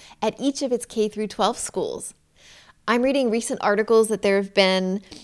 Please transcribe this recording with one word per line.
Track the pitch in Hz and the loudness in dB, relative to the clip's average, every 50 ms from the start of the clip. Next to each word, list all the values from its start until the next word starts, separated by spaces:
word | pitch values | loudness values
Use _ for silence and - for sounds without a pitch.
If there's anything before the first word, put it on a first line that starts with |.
| - - - - | -14 -20 -10 -4
at | - 220 220 - | -4 -4 -4 -2
each | 254 277 269 - | -4 -4 -2 -2
of | 285 247 | -2 -2
its | 247 226 - | -2 -2 -4
K | - - 226 214 214 | -6 -2 -2 -2 -2
through | - 208 214 | -2 -4 -6
twelve | 202 - - 202 202 247 | -6 -2 0 0 0 0
schools. | - - - - - 147 80 64 - - - - _ _ _ _ _ - - - - - _ - _ - - | -2 -8 -8 -6 -6 -4 -4 -6 -8 -10 -14 -16 _ _ _ _ _ -20 -20 -20 -20 -20 _ -20 _ -4 -2
I'm | 226 240 | 0 2
reading | 247 269 285 285 262 233 | 2 2 2 2 2 0
recent | 208 233 226 - 269 - | 0 -2 -2 -4 -6 -2
articles | - 214 208 208 220 214 226 220 226 | 0 0 0 0 2 4 4 4 4
that | 214 220 190 | 4 0 0
there | - 202 196 | 2 2 2
have | 196 202 196 - | 2 0 0 2
been, | 202 190 185 185 185 185 185 185 202 - - - - | 2 4 4 4 2 0 -2 -4 -4 -8 -12 -20 -20